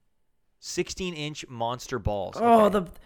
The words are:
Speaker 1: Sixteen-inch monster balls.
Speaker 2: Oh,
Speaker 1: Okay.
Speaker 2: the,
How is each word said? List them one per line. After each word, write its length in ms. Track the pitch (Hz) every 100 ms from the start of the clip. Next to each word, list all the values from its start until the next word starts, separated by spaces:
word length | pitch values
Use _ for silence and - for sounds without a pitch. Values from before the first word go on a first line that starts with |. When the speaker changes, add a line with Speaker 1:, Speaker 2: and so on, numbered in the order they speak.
| _ _ _ _ _ _
Speaker 1:
Sixteen-inch 880 | - - 175 - 185 156 147 151 -
monster 520 | 120 117 123 - 123
balls. 340 | 98 104 90 -
Speaker 2:
Oh, 280 | 233 233
Speaker 1:
Okay. 160 | 208 202
Speaker 2:
the, 100 | 170 -